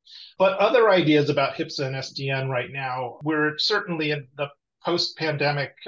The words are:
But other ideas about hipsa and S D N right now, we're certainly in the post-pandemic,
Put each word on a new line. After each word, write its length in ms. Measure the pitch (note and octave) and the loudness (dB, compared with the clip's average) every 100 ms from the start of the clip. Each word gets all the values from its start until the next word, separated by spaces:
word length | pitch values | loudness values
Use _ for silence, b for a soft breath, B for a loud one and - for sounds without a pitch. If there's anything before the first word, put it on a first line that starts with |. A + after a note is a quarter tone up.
| _ B B B | _ B B B
But 180 | F#3+ F#3+ | 2 4
other 320 | G#3 B3 A3 | 4 6 6
ideas 400 | F#3 D#3 D3+ C#3 | 6 6 4 4
about 240 | C#3+ C3+ | 2 0
hipsa 320 | - D#3 - C3+ | -2 -8 -6 -6
and 100 | C3+ | -6
S 180 | C3 | -10
D 180 | - C3+ | -8 -6
N 180 | C3+ C3+ | -4 -2
right 220 | B2+ B2 | -4 -6
now, 480 | C#3 C3 B2+ B2 - | -8 -8 -6 -8 -8
we're 380 | D3 D3+ D3+ D3+ | -4 0 0 -2
certainly 500 | - G#3 F3+ D#3+ D3+ | -2 -2 -2 -4 -4
in 180 | D3 B2+ - | -4 -8 -10
the 100 | C#3+ _ _ _ - | -10 _ _ _ -4
post-pandemic, 920 | E3+ - - D#3+ C#3+ C#3+ C#3+ C3 - | -2 -2 -4 -4 -2 0 -2 -4 -10